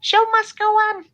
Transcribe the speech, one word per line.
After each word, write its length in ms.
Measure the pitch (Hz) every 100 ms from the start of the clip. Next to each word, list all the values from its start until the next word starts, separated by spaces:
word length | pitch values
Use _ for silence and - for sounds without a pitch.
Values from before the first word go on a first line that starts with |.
Show 240 | - 403 453
must 280 | 440 440 -
go 60 |
on. 400 | 415 427 427 415 320